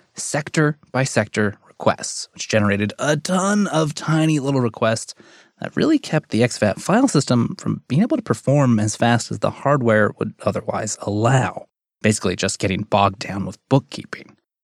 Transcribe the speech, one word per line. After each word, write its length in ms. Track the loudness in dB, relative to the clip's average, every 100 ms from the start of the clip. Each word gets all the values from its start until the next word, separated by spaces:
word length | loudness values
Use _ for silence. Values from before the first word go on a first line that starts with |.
| _
sector-by-sector 1400 | -12 -6 -6 -2 0 0 -2 _ -4 0 0 -2 -2 -2 -4 _
requests, 600 | -2 -2 -2 -6 -10 -14
which 140 | -14 -2
generated 460 | 0 2 2 -2 -2
a 200 | -2 -2
ton 500 | 0 0 2 0 0
of 260 | 0 -2
tiny 460 | -4 0 2 2 2
little 220 | 0 0
requests 520 | 0 0 0 0 -6 -18 -20 -20 _ _
that 160 | -6 0
really 240 | 2 2
kept 300 | 0 -4 -2
the 140 | 0
X 140 | 0 2
fat 220 | -2 0
file 300 | 0 2 4
system 480 | 2 2 0 0 -4
from 260 | -6 -6 -2
being 140 | 0
able 120 | 0 -2
to 80 |
perform 560 | -2 -2 2 2 4 2
as 160 | 0 0
fast 360 | 2 2 0
as 80 | -4
the 120 | -4
hardware 600 | -2 0 2 4 4 2 0
would 160 | -6 -2 -4
otherwise 520 | -2 -4 -6 -6 -6
allow, 640 | -4 0 2 2 0 -6 -16 _ _ _
basically 360 | 0 0 -2 -2
just 200 | -2 -2
getting 260 | -2 -2
bogged 360 | 0 2 2 0
down 260 | -8 -6 -8
with 140 | -10 _
bookkeeping. 680 | 0 0 -10 -14 -16 -18 _ _ _